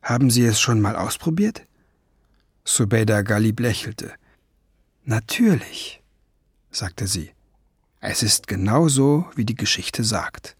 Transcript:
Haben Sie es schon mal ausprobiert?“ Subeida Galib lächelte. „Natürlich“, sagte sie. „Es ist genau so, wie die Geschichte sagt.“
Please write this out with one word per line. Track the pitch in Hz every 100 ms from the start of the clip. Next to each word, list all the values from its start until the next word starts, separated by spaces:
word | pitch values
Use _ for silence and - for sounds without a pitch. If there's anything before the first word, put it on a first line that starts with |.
Haben | - 123 135
Sie | 117 120
es | 107
schon | - 113
mal | 101 113
ausprobiert?“ | 90 - - 165 208 - - _ _ _ _ _ _ _ _ _
Subeida | - - 110 113 110 107
Galib | 98 104 113 107
lächelte. | 117 101 - 107 - - _ _ _ _ _ _ _ _
„Natürlich“, | - 113 107 - 233 160 - - - - _ _ _ _ _ _ _
sagte | - 95 - 101
sie. | 95 76 _ _ _ _ _ _ _
„Es | - -
ist | 110 - -
genau | 95 95 120 165
so, | 135 135 147 180 -
wie | 113
die | 120
Geschichte | 101 - - -
sagt.“ | 113 107 82 - - -